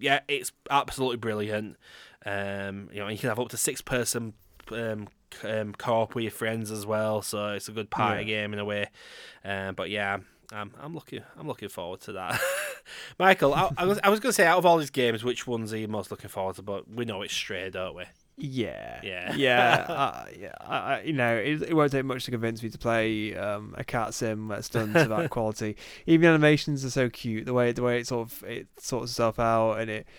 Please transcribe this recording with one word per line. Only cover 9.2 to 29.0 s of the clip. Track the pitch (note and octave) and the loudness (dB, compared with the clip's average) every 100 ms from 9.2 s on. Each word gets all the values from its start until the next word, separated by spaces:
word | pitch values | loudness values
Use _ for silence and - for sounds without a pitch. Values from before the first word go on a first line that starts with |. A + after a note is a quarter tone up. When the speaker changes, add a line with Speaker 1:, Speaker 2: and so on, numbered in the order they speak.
| - - | -20 -16
Speaker 1:
Um, | G2 G2 F#2+ | -6 -4 -4
but | F#2+ F#2 | -4 -4
yeah, | G#2 G2+ G2+ F#2+ _ - | -2 -2 -4 -6 _ -16
I'm, | G#2+ G2+ - | -12 -12 -12
I'm | D3 | -14
looking, | E3 - C#3+ - - | -14 -12 -14 -14 -14
I'm | D3+ | -10
looking | A#2+ G#2 | -8 -10
forward | - F2 F#2 | -10 -10 -10
to | - | -10
that. | F#2+ F2+ - C5+ C#5 D5 C5 | -8 -4 -2 -2 -4 -6 -12
<laughs> | - - - - | -16 -16 -16 2
Michael, | F#3 F#3+ C#3+ | 6 6 6
I, | C#3+ F#3 D3+ | 4 2 2
I | F3+ | 2
was, | G#3 | 4
I | G3+ | 4
was | G#3+ | 4
gonna | B3+ | 2
say, | G#3 E3+ | 6 8
out | F3+ | 8
of | F3 | 8
all | E3 | 6
these | C#3+ | 4
games, | - A#2+ A2+ | 2 2 2
which | A#2+ A#2 - | 0 -2 -2
ones | A#2 A2 | -4 -2
are | A2 | -4
you | G#2+ | -4
most | G#2+ F#2+ | -4 -6
looking | G#2 G2+ | -10 -8
forward | - F#2+ F#2 | -4 -4 -4
to? | |
But | F#2+ G2 - | -6 -8 -6
we | A2 | -6
know | A#2 G2 | -4 -4
it's | G2 | -4
Stray, | - - F#2+ F#2+ | -4 -4 -6 -6
don't | F#2 F#2 E2+ | -6 -6 -8
we? | F2 _ _ - | -14 _ _ -10
Speaker 2:
Yeah. | D3 C3 G2+ G#1 A1 - | -6 -2 -2 -4 -12 -10
Speaker 1:
Yeah. | G2+ F2+ F2+ D#3 | -8 -8 -4 2
Speaker 2:
Yeah. | C3 B2 B2 - - | 6 6 8 6 2
Speaker 1:
<laughs> | |
Speaker 2:
Uh, | D#3 C3+ B1 - - | 0 0 -2 -12 -12
yeah. | F#2 - | -14 -14
I, | - C3+ | -6 -4
I, | G2 C3 | -2 -2
you | G#2+ | 0
know, | D3 A#2+ A#2 | 2 2 2
it, | A2+ D#3 | 2 -2
it | - | 2
won't | D#3+ D3 | 4 6
take | C#3 | 4
much | C3+ B2+ | 0 -4
to | - | -4
convince | B2 A2+ A2+ | -2 -2 -2
me | A#2 | -6
to | - | -4
play, | A#2 A#2 A2 G#2+ G#2+ F#2 | 2 2 2 0 -2 -4
um, | G2 G#2 G#2+ F2+ | -4 -4 -6 -10
a | |
cat | B2+ B2+ G#2+ | -4 -2 -2
sim | - A#2 G#2+ G#2+ | -2 -2 -2 -4
that's | G#2 G#2+ | -6 -2
done | A#2 A2 | -2 2
to | C3+ C3+ | 4 4
that | G#2+ - | 2 0
Speaker 1:
<laughs> | - | 0
Speaker 2:
quality. | A2 G#2+ G#2+ G#2 - - - | -2 -2 -6 -6 -12 -12 4
Even | E3 | 8
the | E3 | 8
animations | D#3+ D3+ D3+ - C#3+ | 8 6 6 2 -2
are | C3+ | -2
so | B2+ B2 | 0 0
cute. | - A#2+ A2 A#2+ | -2 -4 -4 0
The | |
way, | B2 A#2+ | 2 2
the | A#2+ | 2
way | B2 A#2+ | 0 0
it | A#2+ | -2
sort | B2 A2+ | -4 -4
of, | - | -10
it | G#2 A#2 - - | -10 -10 -10 -14
sorts | - A#2+ | -6 -4